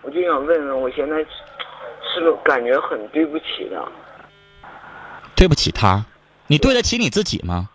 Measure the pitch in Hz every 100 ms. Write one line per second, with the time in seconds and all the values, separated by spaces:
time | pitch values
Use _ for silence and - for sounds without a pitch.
0 | 139 151 180 147 143 165 143 135 127 135
1 | 143 156 151 - - - - - - -
2 | - 175 165 - - 135 120 135 151 139
3 | 107 151 160 156 - - - 82 - -
4 | - - - - - - - - - -
5 | - - - - 185 147 - - 104 95
6 | 107 _ _ _ _ 151 269 247 - 240
7 | 196 202 208 - 90 87 92